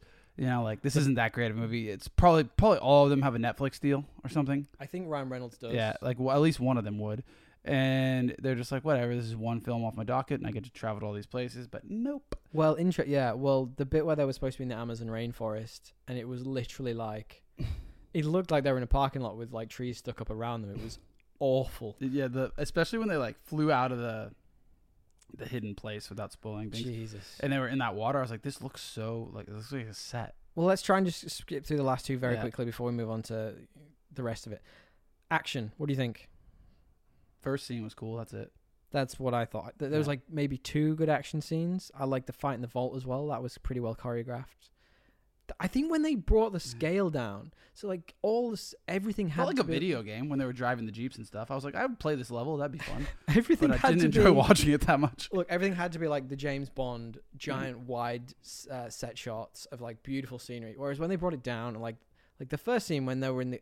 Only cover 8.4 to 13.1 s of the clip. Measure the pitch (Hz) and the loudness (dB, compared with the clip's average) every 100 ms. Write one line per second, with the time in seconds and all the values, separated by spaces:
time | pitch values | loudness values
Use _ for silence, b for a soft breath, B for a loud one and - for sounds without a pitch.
8.4 | 131 123 127 135 151 139 120 120 117 113 | -2 -2 -2 -2 2 2 2 -2 -4 -4
9.4 | 113 117 123 117 113 113 110 127 131 139 | -4 -4 -2 -2 -2 -4 -2 -2 -2 -4
10.4 | - 120 120 - 113 104 107 104 104 123 | -4 -6 -8 -8 -6 -4 -4 -6 -6 -6
11.4 | 123 117 123 - - 208 247 285 - - | -6 -8 -12 -12 -8 -4 -4 -4 -8 -12
12.4 | _ 151 156 156 175 175 143 | _ 2 4 4 2 2 2